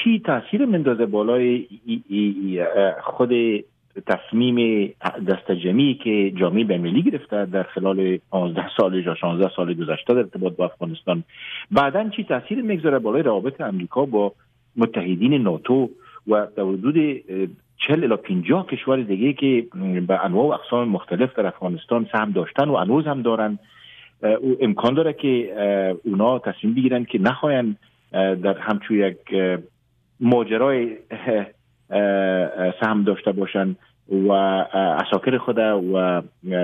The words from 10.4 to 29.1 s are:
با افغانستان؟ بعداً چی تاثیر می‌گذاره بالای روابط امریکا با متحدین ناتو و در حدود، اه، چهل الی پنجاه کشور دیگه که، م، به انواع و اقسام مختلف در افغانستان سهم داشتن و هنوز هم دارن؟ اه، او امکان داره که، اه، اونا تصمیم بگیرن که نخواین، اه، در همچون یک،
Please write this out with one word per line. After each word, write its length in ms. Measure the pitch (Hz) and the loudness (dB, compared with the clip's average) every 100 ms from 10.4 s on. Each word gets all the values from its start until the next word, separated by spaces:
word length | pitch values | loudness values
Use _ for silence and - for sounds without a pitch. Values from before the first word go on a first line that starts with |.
| 92 87 | -6 -2
با 80 | |
افغانستان؟ 600 | 90 - 85 82 - 87 - - - - - | -4 -4 -10 -8 -4 -4 -4 -16 -16 -14 2
بعداً 380 | 208 139 185 220 | 4 4 2 -2
چی 160 | 208 | -4
تاثیر 380 | 196 127 - 226 | -4 -4 -2 -4
می‌گذاره 360 | 226 185 156 139 | -2 0 2 2
بالای 240 | 110 127 | 2 0
روابط 380 | 147 101 120 135 | 2 0 -2 -6
امریکا 440 | 131 95 87 127 | -6 -4 -4 -2
با 280 | 135 107 101 - _ _ _ - | 0 2 0 -2 _ _ _ -2
متحدین 640 | 117 110 90 90 120 143 | 0 0 -2 0 2 2
ناتو 480 | 104 78 - 131 120 - - - - | 2 -2 0 2 0 -6 -20 -12 0
و 200 | 107 104 - | 0 0 -4
در 60 | |
حدود، 360 | 98 95 120 156 | -2 -2 0 2
اه، 480 | 151 135 - 95 92 - _ - | 0 -2 -8 -6 -6 -8 _ -8
چهل 280 | - 156 | -2 0
الی 120 | 135 107 | 2 0
پنجاه 500 | - 185 82 170 185 | 0 -4 0 0 0
کشور 360 | 127 - 135 | -6 -2 -2
دیگه 300 | 110 95 131 | 0 0 0
که، 340 | 139 139 123 113 | 0 2 2 0
م، 260 | 92 95 90 | -6 -2 -2
به 240 | 90 95 | 0 0
انواع 220 | 98 92 147 | 0 2 2
و 60 | |
اقسام 360 | - - 120 120 | 0 -2 -2 0
مختلف 460 | 92 - 90 127 | -2 -2 -2 -2
در 120 | - 95 | 0 -2
افغانستان 600 | - 90 85 - 117 107 | -2 -6 -6 -2 -2 0
سهم 200 | 110 107 | -2 0
داشتن 360 | 92 - - 147 | -2 -2 0 0
و 80 | 123 | 2
هنوز 300 | 90 139 151 | 2 2 0
هم 160 | 135 | -2
دارن؟ 360 | 117 113 110 104 _ - - - - - | 0 0 0 -4 _ -20 -20 -20 -20 -4
اه، 80 | 107 | 0
او 260 | 110 131 127 | 0 2 2
امکان 340 | 117 101 117 | 2 2 2
داره 180 | 139 160 | 2 0
که، 420 | - 143 123 104 104 | 0 0 0 -2 -2
اه، 380 | 101 101 95 90 | 0 2 0 -2
اونا 340 | 113 98 113 127 | -2 2 2 2
تصمیم 360 | 107 - 107 | -2 -4 -2
بگیرن 300 | 120 127 123 | 0 0 0
که 140 | 120 107 | -2 0
نخواین، 580 | 98 131 151 131 117 104 _ _ _ | 0 0 0 0 0 -4 _ _ _
اه، 220 | 92 95 | 0 0
در 240 | 90 95 98 | 0 0 -2
همچون 380 | 107 101 - 107 | -2 -4 0 0
یک، 200 | 98 | 0